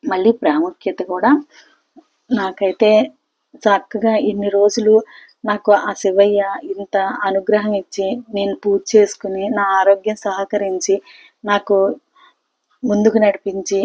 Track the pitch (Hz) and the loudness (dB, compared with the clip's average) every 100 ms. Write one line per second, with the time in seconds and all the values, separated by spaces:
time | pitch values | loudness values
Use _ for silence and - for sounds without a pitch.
0 | - 190 196 233 175 147 175 175 - 185 | -4 0 2 2 0 0 -2 -4 -8 -6
1 | 190 180 208 285 294 - _ _ _ _ | -6 -2 2 2 0 -20 _ _ _ _
2 | _ _ _ 247 190 185 196 185 214 214 | _ _ _ -4 -4 -2 -4 2 4 4
3 | 254 _ _ _ _ _ 220 196 - 214 | 2 _ _ _ _ _ 0 0 -2 -4
4 | 226 220 196 202 202 202 208 202 214 220 | 0 0 -2 -2 -2 2 2 2 4 2
5 | 220 - - _ 220 208 - 202 196 196 | 2 -20 -20 _ -6 -4 2 0 0 -4
6 | 190 190 202 202 196 202 311 202 202 202 | -2 2 4 2 -2 -6 -10 -12 -4 -4
7 | 190 - 208 190 190 208 208 208 190 - | -4 -4 -4 -4 0 -2 0 -4 -6 -6
8 | 190 240 240 202 202 196 208 196 196 220 | -6 -6 -8 -6 -4 -4 -2 -2 2 2
9 | 208 - 202 190 202 208 196 190 190 196 | 2 -2 -10 -6 -4 -2 0 2 2 2
10 | 202 214 208 190 196 208 196 185 - 196 | 0 -6 -6 -6 -6 -4 -4 -6 -2 -4
11 | - - - _ 208 202 - 196 196 - | -4 -20 -20 _ -4 -4 0 0 0 -2
12 | _ _ _ _ _ _ _ _ 254 208 | _ _ _ _ _ _ _ _ -4 2
13 | 214 214 214 190 - 190 180 196 | 2 4 2 0 -6 -8 -4 -2